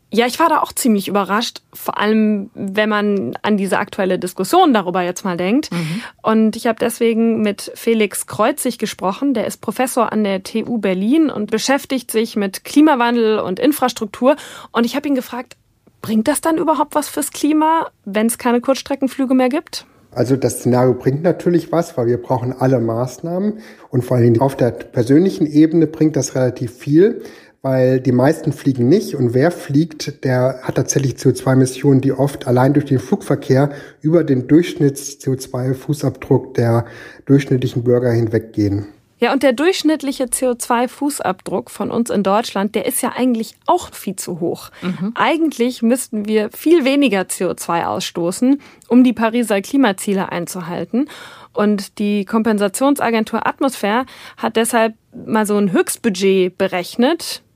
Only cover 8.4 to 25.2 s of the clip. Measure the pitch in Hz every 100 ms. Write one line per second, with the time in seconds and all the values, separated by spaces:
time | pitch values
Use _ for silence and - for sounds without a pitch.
8.4 | 226 294 254 233 208 - 180 190 285 220
9.4 | - - - 208 262 226 214 214 202 190
10.4 | - 220 - 233 196 185 214 320 302 -
11.4 | 208 214 - 277 - 262 - 220 226 214
12.4 | 196 - - 294 311 254 240 240 220 214
13.4 | 180 185 294 285 247 - 214 - 254 294
14.4 | - - - 226 233 277 285 254 - 240
15.4 | - - _ _ _ _ - 220 226 285
16.4 | 330 330 320 294 294 302 - 302 285 -
17.4 | 294 311 311 320 - - 202 202 226 -
18.4 | 247 240 240 262 - 277 262 - 254 254
19.4 | 254 349 - - - _ _ - 120 135
20.4 | 123 - 120 123 131 - 131 143 175 160
21.4 | 180 170 - 165 170 - 117 120 - 131
22.4 | 127 - 131 123 113 113 131 - 170 180
23.4 | 208 214 - - - 127 - 127 117 113
24.4 | 135 - 120 - - 127 117 147